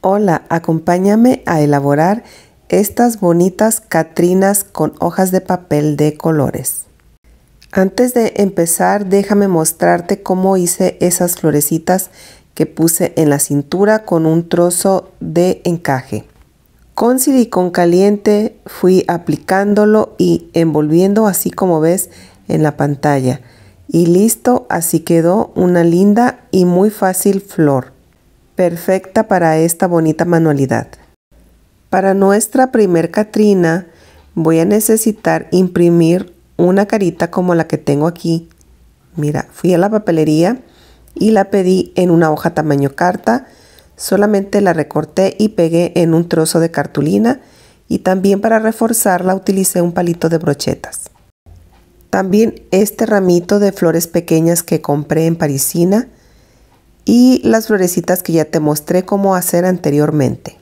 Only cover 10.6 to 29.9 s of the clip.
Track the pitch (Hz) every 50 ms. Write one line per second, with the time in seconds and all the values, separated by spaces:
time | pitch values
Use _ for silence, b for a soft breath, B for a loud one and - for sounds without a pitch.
10.6 | 175 175 - - 190 180 - - 170 180 170 - 180 175 - - - 156 147 147
11.6 | 143 - 165 160 - - 185 185 - B B B B B B B B B _ -
12.6 | 160 - - - 160 165 - - 185 - - - 160 147 143 143 - - 147 143
13.6 | 139 143 - 180 202 208 220 214 214 - 175 165 160 160 160 165 170 165 - 170
14.6 | 175 175 175 - - 196 190 185 - - _ _ 170 165 156 175 175 185 180 -
15.6 | - 180 170 165 - - 135 127 - - 107 107 - _ _ _ _ _ _ _
16.6 | _ _ _ _ _ _ _ - 214 233 254 262 - 302 269 262 233 226 - 190
17.6 | 180 180 180 180 175 170 175 185 196 202 208 202 - 214 208 208 214 220 - _
18.6 | _ - - - - 185 185 185 - - 175 170 175 - 151 - - - 185 190
19.6 | 202 202 208 208 208 208 214 214 - - - - 180 175 170 165 - - - 170
20.6 | 165 165 147 151 151 151 156 170 185 196 202 214 220 208 180 - - 185 - -
21.6 | 185 185 170 156 151 165 175 294 - B B B B B B B B - 156 156
22.6 | 156 151 143 - 147 151 143 139 - 147 143 139 131 127 - - b b b b
23.6 | b b b b b - - 170 175 170 175 180 214 226 226 - - 254 247 -
24.6 | - - - 175 170 - - 160 165 - 170 165 160 170 185 220 - - - -
25.6 | 185 180 180 175 165 170 165 180 196 202 208 233 240 247 - - - _ - 190
26.6 | 180 180 175 180 196 214 214 - 202 185 185 - - 202 196 196 196 - - -
27.6 | 160 143 139 131 127 - - _ _ _ _ _ _ _ _ _ _ _ _ -
28.6 | 185 175 170 170 - - 185 190 190 - - 220 214 220 202 180 170 160 156 156
29.6 | 160 170 - - - 180